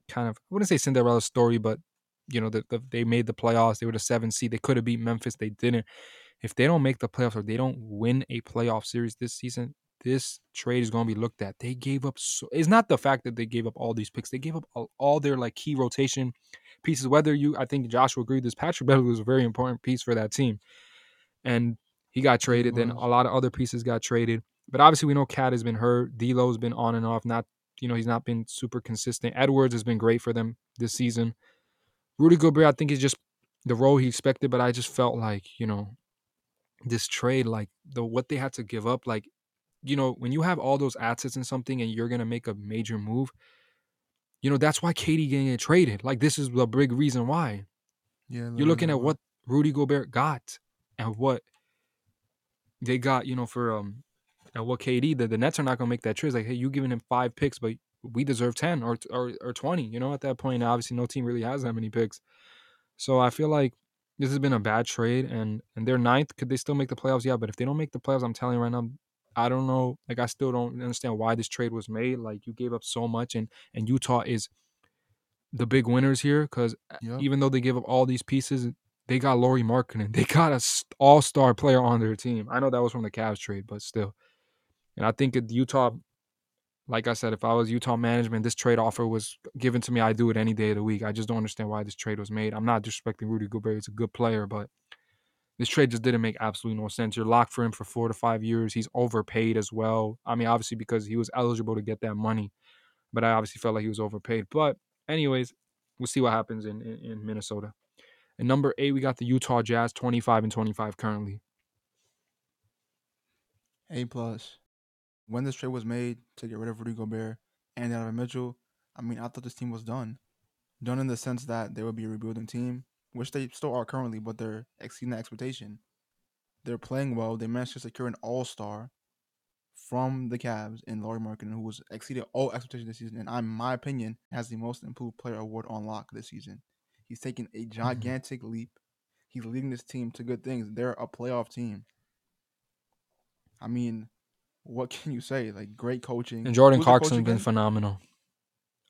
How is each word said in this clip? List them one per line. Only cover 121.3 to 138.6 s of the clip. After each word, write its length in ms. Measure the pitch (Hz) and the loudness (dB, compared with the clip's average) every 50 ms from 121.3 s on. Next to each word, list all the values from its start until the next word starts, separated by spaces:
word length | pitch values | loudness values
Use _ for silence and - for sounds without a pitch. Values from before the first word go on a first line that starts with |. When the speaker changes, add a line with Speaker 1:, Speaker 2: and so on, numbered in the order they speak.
| 123 120 127 | -6 -6 -6
Speaker 2:
that 280 | - 117 117 110 101 - | -6 -6 -6 -6 -8 -8
they 80 | 107 107 | -8 -8
would 140 | 113 110 | -8 -6
be 80 | 113 110 | -6 -8
a 40 | 110 | -8
rebuilding 380 | 110 107 110 110 113 110 110 | -8 -8 -8 -8 -8 -8 -10
team, 380 | 107 - 120 123 123 123 127 131 _ _ _ _ _ _ | -10 -8 -6 -6 -6 -6 -8 -12 _ _ _ _ _ _
which 180 | 123 120 135 | -10 -10 -8
they 180 | - 143 135 123 | -6 -8 -8 -8
still 260 | - - - 147 123 | -10 -8 -6 -4 -4
are 120 | 123 117 | -4 -4
currently, 320 | - - 131 131 120 110 110 | -4 -6 -6 -6 -6 -6 -8
but 180 | 107 110 113 | -10 -10 -10
they're 300 | 110 117 110 107 110 117 - _ _ | -8 -10 -10 -10 -12 -14 -18 _ _
exceeding 320 | - 127 - - - 123 123 | -18 -18 -16 -12 -8 -8 -8
that 80 | 113 | -8
expectation. 580 | 117 - - 110 - 127 131 - 110 104 104 110 _ _ _ _ _ _ _ _ _ _ _ _ _ _ _ _ _ | -10 -12 -12 -10 -10 -10 -10 -12 -14 -18 -18 -20 _ _ _ _ _ _ _ _ _ _ _ _ _ _ _ _ _
They're 120 | 123 120 | -10 -10
playing 400 | 117 - - 131 131 139 139 120 | -10 -8 -8 -6 -4 -4 -4 -4
well. 220 | 117 113 113 113 110 | -4 -4 -4 -4 -6
They 80 | 113 | -6
managed 260 | 113 117 123 127 123 - | -6 -4 -4 -6 -8 -10
to 80 | 131 | -14
secure 260 | - 117 - - 131 | -16 -16 -12 -8 -8
an 100 | 123 117 - | -8 -8 -10
all-star 680 | - 113 120 127 127 - - - 110 104 104 104 113 131 _ _ _ _ _ _ _ _ _ _ _ _ _ _ _ _ _ | -8 -6 -6 -6 -6 -6 -10 -12 -12 -10 -10 -12 -14 -16 _ _ _ _ _ _ _ _ _ _ _ _ _ _ _ _ _
from 540 | - - - - 123 127 131 135 131 127 120 | -20 -16 -6 -4 -2 -2 -2 -2 -4 -6 -6
the 100 | 120 120 | -6 -6
Cavs 420 | - 123 113 107 107 107 110 113 - | -6 -6 -6 -6 -8 -10 -14 -16 -14
in 140 | - 113 107 | -12 -10 -8
Lauri 200 | 104 107 113 113 | -8 -6 -6 -6
Markkanen, 320 | 113 107 107 107 104 104 110 | -6 -8 -10 -10 -12 -12 -10
who 80 | 113 110 | -10 -10
was 180 | 110 110 - - _ | -10 -12 -14 -18 _
exceeded 340 | - 110 - - 135 127 113 - _ | -18 -18 -14 -10 -10 -10 -10 -6 _
all 180 | 123 135 131 - | -2 -2 -2 -4
expectations 360 | 123 120 - - 123 117 113 | -8 -12 -12 -14 -14 -14 -14
this 100 | 110 - | -14 -14
season, 180 | 117 113 110 | -14 -14 -14
and 120 | 113 113 - | -14 -12 -8
in 160 | 117 123 117 | -6 -6 -6
my 260 | 110 110 110 117 127 127 | -6 -6 -6 -4 -4 -4
opinion, 460 | 120 - 139 139 131 113 113 113 - _ _ | -4 -6 -8 -6 -6 -6 -8 -10 -12 _ _
has 180 | - 127 117 120 | -10 -10 -10 -10
the 80 | 120 | -10
most 260 | 110 113 120 120 - - | -10 -10 -10 -10 -12 -14
improved 340 | - 120 - 123 117 110 | -18 -14 -12 -12 -14 -14
player 200 | - - 127 113 | -12 -12 -12 -10
award 280 | 107 110 110 110 113 113 - | -10 -10 -10 -10 -12 -12 -10
on 160 | 113 107 107 | -10 -10 -10
lock 240 | 107 107 104 - - - | -10 -10 -12 -12 -14 -18
this 160 | 110 110 - | -18 -18 -18
season. 320 | - - 107 98 98 - _ _ _ _ _ _ _ _ _ | -18 -18 -18 -18 -20 -20 _ _ _ _ _ _ _ _ _
He's 140 | _ 120 - | _ -20 -12
taken 280 | - 131 127 - 117 104 _ | -12 -12 -10 -10 -12 -12 _
a 60 | 110 | -14
Speaker 1:
Mm-hmm. 100 | 117 117 | -14 -12
Speaker 2:
gigantic 720 | 107 113 117 123 127 123 110 123 127 131 131 - 139 123 113 | -8 -4 -4 -4 -4 -4 -6 -6 -6 -8 -8 -10 -14 -14 -12
leap. 280 | 110 113 113 | -12 -12 -12